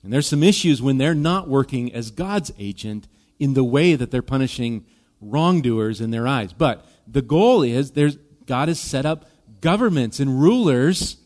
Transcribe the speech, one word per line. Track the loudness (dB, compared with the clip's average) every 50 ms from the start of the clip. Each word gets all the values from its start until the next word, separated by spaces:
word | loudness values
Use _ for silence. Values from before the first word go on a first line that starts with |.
| -8
And | -2
there's | -2 -2 0
some | 0 0 4
issues | 4 4 4 4 2 2 2 2
when | 2 0 0 2
they're | 2 0 0
not | 0 0 0 -2 -2 -2 0
working | 0 0 0 0 -4 -6 -6 -6 -6
as | -8 -10 -10
God's | -8 -8 -6 -4 -4 -4 -6 -6 -14 -10
agent | -10 -10 -10 -10 -10 -10 -10 -10 -12 -16 _ _ _ _ _ _
in | -2 0 2
the | 0
way | 0 2 2 2 4 4 2
that | 2 -2 -4
they're | -4 -6
punishing | -4 -2 -2 -2 -2 -2 -4 -6 -6 -6 -6 -8 -10 _ _ _ _ _ _ _
wrongdoers | -14 -6 -2 0 2 2 2 2 2 0 0 0 -2 -2 -4 -6
in | -6 -6
their | -4 -4 -2
eyes. | -2 -2 -2 -4 -8
But | -4 -2 -2 -2 -2 -4 -12 _ _ _ _
the | -6 -4 -4
goal | -2 0 0 2 4 4 4 4
is, | 2 2 0 -2 -4 -2
there's, | 0 0 0 0 0 -4 _ _ -20 _ -8
God | -6 -2 -2 0
has | -2 -2 -4
set | -6 -6 -4 -4 -2
up | -2 -4 -6 -10 _ _ _ _ -20 -20 -4
governments | 0 0 2 2 2 2 2 2 0 -2 -2 -2
and | -2 0 2 4
rulers | 4 4 4 4 2 2 2 4 2 2 2 0 -4 -6 -8 -12 _